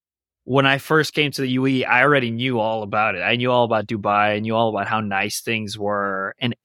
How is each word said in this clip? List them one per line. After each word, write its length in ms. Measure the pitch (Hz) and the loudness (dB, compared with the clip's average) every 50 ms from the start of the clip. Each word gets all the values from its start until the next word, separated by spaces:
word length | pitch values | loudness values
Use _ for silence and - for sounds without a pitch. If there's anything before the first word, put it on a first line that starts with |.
| _ _ _ _ _ _ _ _ _ | _ _ _ _ _ _ _ _ _
when 220 | - 127 139 139 | 0 0 2 4
I 100 | 135 139 | 4 2
first 360 | 139 - - 156 156 147 - - | 0 0 0 2 2 2 0 0
came 180 | 160 147 143 | -2 -2 -2
to 100 | - - | -2 -4
the 80 | 135 127 | -2 0
U 140 | 127 131 131 | 0 0 2
A 40 | 135 | 2
E, 160 | 135 127 120 | 2 0 2
I 180 | - 117 123 131 | 2 4 4 6
already 280 | 143 147 139 123 117 | 6 4 4 2 0
knew 280 | 113 117 127 135 123 113 | -2 -2 -2 -2 0 0
all 240 | 107 110 113 110 107 | 0 0 -2 -4 -4
about 320 | 98 107 107 107 110 95 | -4 -2 0 0 0 0
it. 60 | 87 | -2
I 140 | 87 101 117 | 0 0 0
knew 120 | 123 123 127 | 0 2 2
all 140 | 123 123 120 | 2 2 2
about 240 | 110 117 110 104 | 2 2 -2 -2
Dubai. 480 | - 117 104 101 107 101 104 104 107 104 | -4 -6 -4 -2 0 2 2 2 2 2
I 40 | 107 | 0
knew 160 | 107 110 113 | -2 -2 0
all 140 | 113 117 113 | 2 2 2
about 180 | 107 101 101 | 0 -2 -2
how 120 | 107 113 110 | -2 -2 -2
nice 420 | 110 101 98 95 101 107 - - | -2 -2 -2 -4 -4 -4 -6 -6
things 380 | - 120 113 110 107 101 104 110 | -6 -4 -4 -4 -4 -8 -8 -6
were. 560 | 101 101 104 101 101 98 95 95 95 98 - - | -4 -4 -2 -2 -2 -4 -4 -4 -6 -8 -6 -6
And 160 | - 120 113 - _ | -6 -6 -6 -4 _